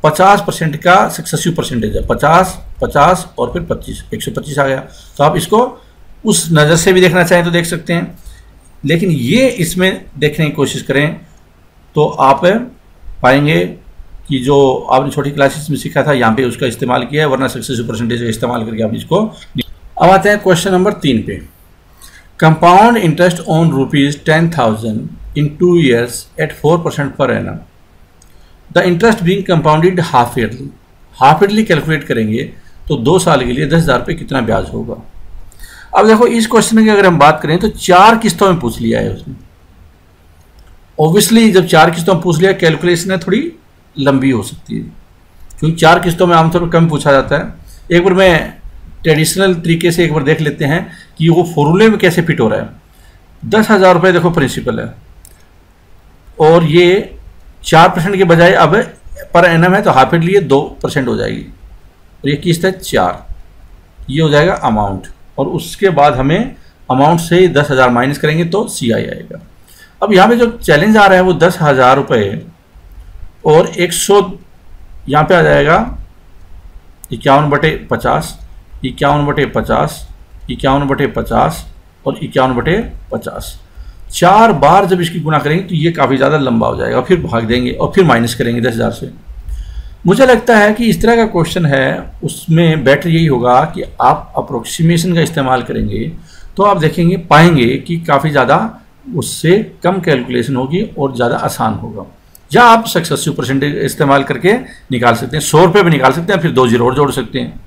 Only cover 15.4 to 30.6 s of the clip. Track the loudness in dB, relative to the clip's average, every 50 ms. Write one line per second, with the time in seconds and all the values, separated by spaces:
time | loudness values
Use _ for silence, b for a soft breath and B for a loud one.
15.4 | 0 0 0 -4 -8 -6 -6 -6 -6 -6 -4 -2 0 0 0 2 2 0 0 0
16.4 | -2 -4 -4 -4 -6 -6 -4 -6 -4 -2 -2 -4 -4 -4 -4 -2 0 0 -2 -2
17.4 | -2 -4 -6 -8 -8 -6 -6 -6 -6 -6 -6 -6 -4 -4 -4 -4 -4 -6 -6 -4
18.4 | -6 -6 -4 -6 -8 -8 -6 -6 -4 -4 -6 -8 -6 -4 -2 -2 -2 -4 B B
19.4 | B B B -10 -10 -10 -14 -20 -20 -18 -4 0 2 4 4 4 4 2 0 0
20.4 | 2 0 0 0 0 0 0 0 0 0 -2 -2 -2 -2 -2 -2 -4 -6 -10 -12
21.4 | -14 -18 _ _ _ _ _ _ _ _ b b b b b b b b b 0
22.4 | 2 2 2 4 4 6 6 6 6 4 4 2 0 0 2 2 2 0 0 -2
23.4 | -4 -2 0 2 2 0 0 0 -2 -2 0 0 0 0 -2 -4 -2 -2 0 0
24.4 | 0 0 0 0 0 0 0 -2 -6 -8 -8 -8 -8 -10 -14 -16 -18 -10 -4 -4
25.4 | -4 -4 -2 0 2 2 4 4 4 2 2 0 -2 -4 -8 -14 -16 _ _ -8
26.4 | -8 -8 -8 -4 0 0 0 0 -2 -6 -6 -6 -8 -8 -4 -4 -2 -2 -2 -4
27.4 | -6 -8 -12 -14 -16 _ _ _ _ _ _ _ -20 _ _ _ b b b b
28.4 | b b b b b -2 0 0 2 2 0 2 2 0 0 0 0 0 0 -2
29.4 | -2 0 0 0 2 2 2 2 2 2 0 0 -4 0 0 0 0 0 -2 -4
30.4 | -4 -4 -6 -12